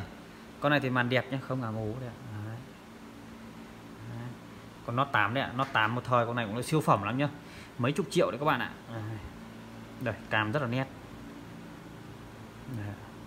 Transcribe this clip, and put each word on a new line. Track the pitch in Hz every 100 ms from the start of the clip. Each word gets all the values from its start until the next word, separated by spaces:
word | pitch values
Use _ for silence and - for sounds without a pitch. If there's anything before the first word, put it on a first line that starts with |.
| 98 - - - - -
Con | 143
này | 147
thì | 131
màn | 127 120
đẹp | 127 -
nhá, | 135 127
không | 131
ám | 117 110
ố | 107 120
đây | 123
ạ. | 110 127 104 107
Đấy. | 117 131 - - - - - - - - - - - - - 113
Đấy. | 117 120 - - - - - -
Con | 120
Note | 139
tám | 113 104
đấy | 131
ạ, | 98 120
Note | 135
tám | 117 110 120
một | 120
thời | 123 117
con | 120
này | 110
cũng | 113
là |
siêu | 120 156
phẩm | - 117
lắm | 101 127
nhá. | 143 - - - - -
Mấy | 123
chục | 151 -
triệu | 180 92
đấy | 113
các | 151
bạn | 131
ạ. | 101 - -
Đấy. | 113 110 110 - - - - - - - -
Đây, | 123 101 -
cam | 110 107
rất | 139
là | 123
nét. | 127 131 - - - - - - - - - - - - - - - - - - 120
Đây. | 101 98 - -